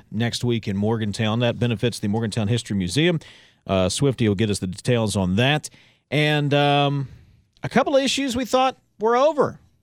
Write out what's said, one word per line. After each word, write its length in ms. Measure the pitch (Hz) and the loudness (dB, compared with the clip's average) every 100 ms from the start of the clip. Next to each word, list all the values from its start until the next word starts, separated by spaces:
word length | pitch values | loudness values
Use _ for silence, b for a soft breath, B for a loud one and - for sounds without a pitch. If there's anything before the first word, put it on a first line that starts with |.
| - | -8
next 340 | 101 117 - | -4 -4 -2
week 240 | 120 117 107 | -2 -2 -2
in 80 | 98 | -2
Morgantown. 600 | 107 113 107 98 110 113 | -2 -2 -4 -2 -2 0
That 200 | 120 95 | 0 0
benefits 400 | 120 107 120 - | -2 0 -2 -4
the 80 | 104 | -4
Morgantown 400 | 113 113 120 104 | -2 -2 -2 -2
History 280 | 120 - 101 | -2 -2 -4
Museum. 440 | 87 131 170 160 B B B B - | -2 0 0 0 B B B B -2
Uh, 220 | 95 92 | 0 2
Swifty 380 | - 139 - 113 | 0 0 2 0
will 80 | 98 | 2
get 140 | 107 | 0
us 100 | 98 | -2
the 80 | 95 | -4
details 480 | 87 - 120 110 98 | -6 -2 0 0 0
on 200 | 90 98 | 0 2
that. 340 | 131 147 - b b b b | 2 2 -4 b b b b
And, 440 | 143 151 151 143 | 0 0 0 2
um, 560 | 143 143 143 143 143 131 b b b _ _ | 2 4 4 2 -2 -6 b b b _ _
a 60 | - | -2
couple 260 | 226 320 269 | 0 4 2
of 80 | |
issues 320 | 269 - 277 240 | 2 -2 -2 -4
we 100 | 247 | 0
thought 320 | 254 262 - _ - | 2 2 -2 _ -4
were 160 | 220 240 | 2 4
over, 440 | 294 294 175 - _ _ | 4 2 0 -2 _ _